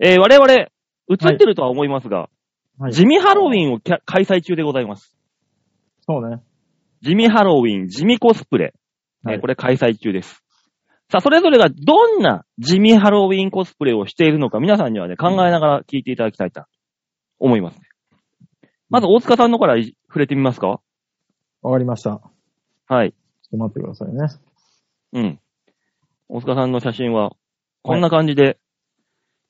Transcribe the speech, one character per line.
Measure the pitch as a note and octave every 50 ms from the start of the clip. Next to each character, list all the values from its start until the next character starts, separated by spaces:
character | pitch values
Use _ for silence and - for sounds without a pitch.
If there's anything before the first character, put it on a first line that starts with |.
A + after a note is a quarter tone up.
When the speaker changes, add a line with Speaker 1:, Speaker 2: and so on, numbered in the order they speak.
Speaker 1:
え | - F3+ F#3
ー、 | F#3
我 | F#3+ G#3+ C4
々、 | C#4+ C#4 C4 C4
映 | B3 F3 - _ _ _ _ _ _ _ - F3+
っ | G3 D#3+ - -
て | - G#4
る | E4+ G3+
と | - D3
は | B2+
思 | B2+ C3+ D3
い | C#3+
ま | C#3 C3+
す | A#2+ B2
が、 | G2+
Speaker 2:
は | F2+ D#2+ - _ _ _ _ _ _ _ _ _ -
い。 | C3+
は | -
い。 | A2+
Speaker 1:
地 | C#3+ F3
味 | A#3 D#4 G4+
ハ | F4+ G4+ G4
ロ | G4+ G4 D#4
ウ |
ィ | B3 G3+ E3 C#3+
ン | B2
を | A2
キ | - - -
ャ-、 | - -
開 | - - F#3+ G3
催 | - G3 F#3
中 | E3 - F3+
で | D#3+ D#3+
ご | D3 C#3
ざ | C3
い | B2
ま | G#2 G#2
す。 | G#2 _ _ _ _ _ _ _ _ _ _ _ _ _ _ _ _ _ _ _ _ _ -
Speaker 2:
そ | D#3+ C#3
う | A#2 A#2
ね。 | A#2 A#2 - _ _ _ _ _ _ _ _ _ _ _ -
Speaker 1:
地 | C3+ E3+
味 | G#3 A3+ A3+
ハ | G#3+ A#3 G3+
ロ | G3 E3+ C#3
ウ | A#2+
ィ | A#2 G#2 G2
ン、 | F#2 F2+
地 | F#2 B2+ D3+
味 | G#3 B3 A#3
コ | - A#3 A3
ス | - -
プ | - -
レ。 | A2 E2+ - - _ _ _ _ _ _ _ _ _ -
ね、 | B2+ A2
Speaker 2:
は |
い。 | G#2
Speaker 1:
こ | -
れ | B2 C3
開 | - - B2+ B2+
催 | C3 C3+ A#2+ A2+ G#2
中 | - A2+ F#2+
で | F#2 F2+
す。 | - - _ _ _ _ _ _ _ _ _ _ _ _ _ _ _
さ | - -
あ、 |
そ | - C#4+
れ | C#4+ E4 F4
ぞ | E4+
れ | D4+ A#3+
が | G#3 D#3
ど | C3 - C#3+ - D4+ F4+ A#4 A#4 A4 G4+
ん | A3
な | D#3 G#2+ F2 - _ _ -
地 | A2+ C3+ F3 F#3+
味 | G#3 A3 A3+
ハ | G#3+ G3+ G#3
ロ | G#3 G#3 G3
ウ | F#3+ G3
ィ | F#3+ F#3+
ン | F#3+
コ | - F#3 F#3
ス | - _
プ | - D3+
レ | C3+ A#2
を | G#2+ G2+
し | F#2+ -
て | - E3+
い | D#3 D3+
る | D3+
の | C#3+ A#2
か、 | - A2
皆 | C3 F#3 G#3 G#3
さ | E3+
ん | B2+ A2
に | G#2
は | F2 F2
ね、 | F2+
考 | - E3+ F3 F#3+
え | F#3+ F3+ F3
な | F3 E3
が | D#3
ら | D3+ C#3+ C3 -
聞 | _ - C3+
い | A#2+
て | -
い | B2+
た | - A#2
だ | A2 -
き | -
た | G2+
い | F2+
と | - D2+ D2 _ _ _ _ _ _ _ _ _ _ _ _ _ _ -
思 | - C3+ A#2+ A2
い |
ま | F#2 E2 -
す | _
ね。 | _ _ _ _ _ _ _ _ _ _ _ _ _ _ _ _ _ _ _ _ _ -
ま | - - A3+
ず |
大 | E3+ G3 A#3+
塚 | A#3 - B3
さ | A3+ A#3+
ん | A#3
の | A#3 A3+
か | -
ら | E3 B2
い-、 | A#2 A#2 G#2+ - _ _ _
触 | - D#3
れ | C#3+
て | C3 C#3+
み | C3+
ま | C3+ C3 B2
す | -
か？ | - F#2 G2+ - _ _ _ _ _ _ _ _ _ _ _ _ _ _ _ _
Speaker 2:
わ | - B2 B2+
か | C3
り | B2+
ま | B2 A#2+
し | A2 -
た。 | A#2 G#2+ G#2+ _ _ _ _ _ _ _ _ _ _ _ _ _
Speaker 1:
は | - C3 B2 A2+
い。 | F2 -
Speaker 2:
ち |
ょ | _ _ _ _ _ _ _
っ |
と | - A2
待 | A2+ G#2
っ | G#2
て | -
く | F#2
だ | - -
さ | - G#2+
い | - -
ね。 | B2+ D3 D3+ D3+ - _ _ _ _ _ _ _ _ _ _ _ _ _ _ -
Speaker 1:
う | B2+
ん。 | A#2 G2 D2+ - _ _ _ _ _ _ _ _ _ _ _ _ _ _ _ _ _ -
大 | - A#2+
塚 | A#2+ C3+ B2+
さ | C3+ C3
ん | B2+ B2+
の | B2
写 | A#2+ B2+ A2+
真 | A#2 C3 A#2+ A#2
は、 | A2 G#2 G2+ - _ _ _ _ _ _ _ _ _ -
こ | - D#3+
ん | E3+
な | F3 E3
感 | E3 D#3+ D#3+
じ | D#3 C#3+
で。 | C#3 C#3+
Speaker 2:
は | C3+ -
い。 | _ _ _ _ _ _ _ _ _ _ _ _ _ _ _ _ _ _ _